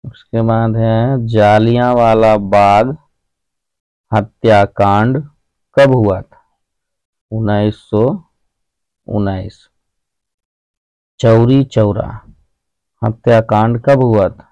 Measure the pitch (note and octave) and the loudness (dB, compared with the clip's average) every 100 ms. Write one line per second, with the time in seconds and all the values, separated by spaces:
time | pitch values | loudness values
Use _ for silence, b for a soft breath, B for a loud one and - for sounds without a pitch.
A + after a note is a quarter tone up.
0 | - - _ A#2 A2+ A2+ A2+ A2+ A2+ A2 | -20 -20 _ -4 -2 -2 -2 -2 -2 -2
1 | A#2+ C3+ A2+ A2+ G#2 G#2+ A2+ A#2+ B2 B2 | -2 -4 -4 0 2 2 2 0 0 2
2 | A#2 A2 A2 G#2+ G2 G2+ G2+ G2+ B2 D3+ | 2 2 2 0 0 2 4 2 0 -6
3 | _ _ _ _ _ _ _ _ _ _ | _ _ _ _ _ _ _ _ _ _
4 | _ A2 G#2 _ A2+ G#2 G2+ - G2+ G2+ | _ -4 -4 _ 0 2 2 0 0 2
5 | A#2 C3+ D3 _ _ _ _ - C#3 B2+ | 0 -2 -8 _ _ _ _ 2 2 4
6 | G#2 E2 - _ _ _ _ _ _ _ | 0 -2 -10 _ _ _ _ _ _ _
7 | _ _ _ A2 A2 G#2 G#2+ - _ G#2+ | _ _ _ -6 -2 -2 -2 -6 _ -2
8 | B2 F#3+ _ _ _ _ _ _ _ _ | -2 -4 _ _ _ _ _ _ _ _
9 | - G#2 G2 F#2+ G2 _ _ _ _ _ | -8 -6 -4 -6 -12 _ _ _ _ _
10 | _ _ _ _ _ _ _ _ _ _ | _ _ _ _ _ _ _ _ _ _
11 | _ _ A#2 A2+ A#2+ C3+ C3+ - G#2 G2 | _ _ 2 2 2 0 0 -2 -2 -2
12 | - A2+ - _ _ _ _ _ _ _ | -8 -14 -20 _ _ _ _ _ _ _
13 | A2+ A2 A#2+ A#2 A2+ G#2+ A2+ A#2+ C3 C3+ | -6 -4 0 0 0 -2 0 -2 0 0
14 | B2 G#2+ F2+ - _ | 2 0 -2 -6 _